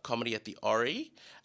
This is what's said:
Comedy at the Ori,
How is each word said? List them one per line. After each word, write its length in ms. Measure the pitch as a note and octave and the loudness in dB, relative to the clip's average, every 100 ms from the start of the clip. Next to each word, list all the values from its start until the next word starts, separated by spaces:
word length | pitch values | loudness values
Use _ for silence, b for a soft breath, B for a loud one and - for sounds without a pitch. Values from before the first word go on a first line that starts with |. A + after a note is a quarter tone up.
Comedy 320 | - A#2 A#2 G#2+ | -4 0 0 0
at 80 | |
the 120 | G#2+ - | -6 -2
Ori, 500 | G#2+ A2 A#2+ A3 D#4+ B B B | 2 2 2 -2 -8 B B B